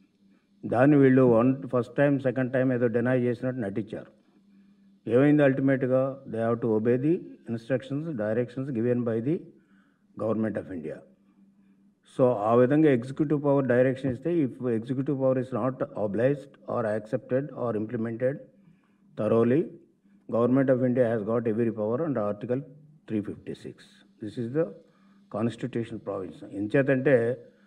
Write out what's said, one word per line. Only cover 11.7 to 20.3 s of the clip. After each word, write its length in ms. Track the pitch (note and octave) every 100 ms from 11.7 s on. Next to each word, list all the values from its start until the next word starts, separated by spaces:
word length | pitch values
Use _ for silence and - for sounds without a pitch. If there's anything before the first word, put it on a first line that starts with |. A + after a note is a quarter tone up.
| _ _ _ _ -
So, 60 | B2+ A2
ఆ 120 | G#2+
విధంగా 360 | A#2+ B2+ D3 D#3
executive 500 | B2+ B2+ C#3 D3 D3+
power 240 | C#3+ C#3 B2+
direction 440 | B2 B2+ B2+ C3+
ఇస్తే, 180 | A#2 E3 F3
if 120 | C3 - B2
executive 460 | A2+ A#2+ C3 C#3 C3+
power 180 | C3 C3
is 120 | A#2+
not 260 | A#2 B2+ C3 - -
obliged 560 | G#2 G2 B2+ C#3+ - - -
or 140 | A2+ A2
accepted 580 | A2 - C3 - B2+ C#3+
or 180 | - A#2+ G#2+
implemented 600 | A2 A#2+ A2+ A2+ B2+ C#3+ - _ _ _ _ _ _ -
thoroughly, 440 | A2 A2+ A#2 C#3 G#3 - _ _ _ _
Government 400 | -